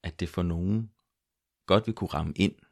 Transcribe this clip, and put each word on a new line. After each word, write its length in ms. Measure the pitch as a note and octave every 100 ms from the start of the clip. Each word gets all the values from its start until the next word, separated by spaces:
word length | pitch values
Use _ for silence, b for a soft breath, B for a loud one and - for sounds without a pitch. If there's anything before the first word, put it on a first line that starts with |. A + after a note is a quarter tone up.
at 180 | F2 -
det 80 | -
for 140 | -
nogen 500 | F2 E2 F#2 G#2+ A2+ _ _ _ _ _ _ _ -
godt 200 | G2+ A2
vil 80 |
kunne 200 | A2 F#2
ramme 180 | D2 D#2+ -
ind 200 | G2 - _